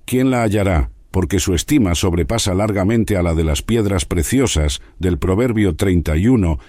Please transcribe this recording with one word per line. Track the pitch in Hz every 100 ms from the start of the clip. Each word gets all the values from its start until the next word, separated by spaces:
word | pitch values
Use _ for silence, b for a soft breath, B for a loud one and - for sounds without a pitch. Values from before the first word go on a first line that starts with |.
| -
¿quién | 127 131
la | 123
hallará? | 113 101 98 82 67 - -
Porque | 95 85 95
su | 95
estima | 85 - 147 95
sobrepasa | 82 95 85 82 113 104
largamente | 92 107 98 92 117 104 98
a |
la | 87
de | 82
las | 80 73
piedras | - 117 101 95 -
preciosas, | 85 78 131 120 80 76 - b b
del | 90 80
Proverbio | 92 95 131 107 98
treinta | 78 98 87 78 78
y | 107
uno, | 127 85 73